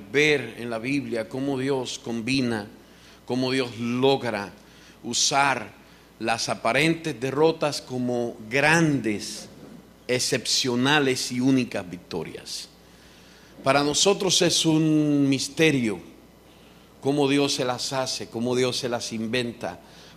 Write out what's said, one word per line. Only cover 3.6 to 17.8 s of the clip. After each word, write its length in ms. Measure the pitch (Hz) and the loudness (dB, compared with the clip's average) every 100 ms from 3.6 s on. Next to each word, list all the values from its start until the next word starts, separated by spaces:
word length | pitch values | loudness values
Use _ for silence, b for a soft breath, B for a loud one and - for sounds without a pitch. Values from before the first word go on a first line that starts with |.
| 123 110 | -2 -4
logra 760 | 117 123 135 135 120 104 98 - B B B B | -2 2 4 4 0 -4 -6 -12 B B B B
usar 680 | 120 117 - 139 139 123 101 - B B B B | -6 0 2 2 2 0 -4 -16 B B B B
las 280 | 113 113 - | -2 0 -2
aparentes 720 | 104 117 123 160 165 160 120 | -2 0 2 2 0 -4 -6
derrotas 600 | 131 131 160 160 151 139 | -2 2 2 2 -2 -4
como 560 | - 127 123 120 117 - 110 | -6 -4 -2 -2 -4 -8 -4
grandes, 1000 | 131 147 165 160 139 110 98 - - - - - - - - - | 2 4 6 4 2 -2 -4 -6 -12 -16 -20 -20 -20 -20 -12 -2
excepcionales 1200 | 123 - 131 - - 131 123 131 151 135 127 - | -2 0 -2 0 0 0 2 4 4 2 0 -2
y 80 | 123 | 0
únicas 500 | 131 131 117 107 90 | 4 4 2 -4 -8
victorias. 800 | 90 - 90 76 - - - - - B B B B B B B B | -12 -10 -8 -8 -12 -12 -12 -14 -20 B B B B B B B B
Para 200 | 139 139 | 2 4
nosotros 600 | 143 143 196 190 196 - | 2 2 2 2 2 2
es 200 | 175 - | 2 2
un 640 | 165 156 160 156 151 143 139 | 2 4 4 4 4 4 4
misterio 880 | 135 - - 160 139 113 90 - - - - - B B B B - 135 | 2 -2 2 2 4 0 -4 -10 -20 -20 -20 -20 B B B B -6 -2
cómo 240 | 147 139 | 0 2
Dios 240 | 143 139 | 2 2
se 120 | 143 127 | 0 -2
las 280 | 120 | -4